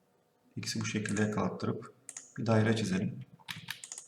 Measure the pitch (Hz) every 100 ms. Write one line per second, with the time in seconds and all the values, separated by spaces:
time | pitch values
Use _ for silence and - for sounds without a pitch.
0 | _ _ _ _ _ - - 113 107 107
1 | 104 104 104 98 92 - 110 - - -
2 | - - - - 113 110 110 107 98 92
3 | - - - - - - - - - -